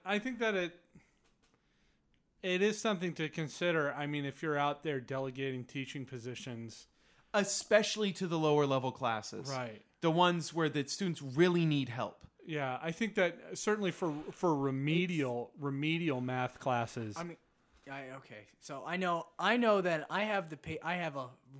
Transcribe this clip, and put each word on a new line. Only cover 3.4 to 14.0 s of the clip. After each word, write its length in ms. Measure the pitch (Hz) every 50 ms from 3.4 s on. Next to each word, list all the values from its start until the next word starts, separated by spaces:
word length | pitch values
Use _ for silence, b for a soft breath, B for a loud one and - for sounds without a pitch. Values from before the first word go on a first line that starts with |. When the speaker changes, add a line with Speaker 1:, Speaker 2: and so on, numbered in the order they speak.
| 160 135 - - 175 175 165 160 147 143 127
Speaker 1:
I 140 | 143 147 147
mean, 180 | 147 147 139
if 160 | 139 139 -
you're 160 | 165 156 147 143
out 260 | 143 147 143 143 -
there 160 | 160 143 131
delegating 640 | 120 - 135 135 135 135 127 135 135 135 131 127 120
teaching 400 | - - 139 131 - - 143 127
positions, 840 | - 131 123 113 127 120 - - 131 120 113 113 113 - - - _ b b b b b b b b b
Speaker 2:
Especially 800 | 208 196 196 - - - - 214 214 214 - - 208 214 196 165
to 140 | - 190 165
the 100 | 170 160
lower 260 | 156 151 147 147 147
level 260 | 139 135 131 123 127
classes. 580 | 123 - 131 117 113 107 107 - 110 101 - 135
Speaker 1:
Right. 320 | 135 131 123 113 107 104 - _ _ -
Speaker 2:
The 80 | - 165
ones 420 | 160 175 175 175 175 170 156 - 151
where 160 | 170 160 151
the 160 | 127 151 135
students 360 | - - - 202 180 160 -
really 440 | 143 135 123 147 175 185 175 175 165
need 240 | 156 151 143 131 117
help. 360 | 113 123 110 104 - - - - _ - -
Speaker 1:
Yeah, 340 | - 156 147 139 131 127 127
I 100 | 160 165
think 240 | 165 - 233 214 214
that 220 | 208 180 170 170 - - - 185
certainly 380 | - - 208 214 214 202 180
for, 220 | 156 -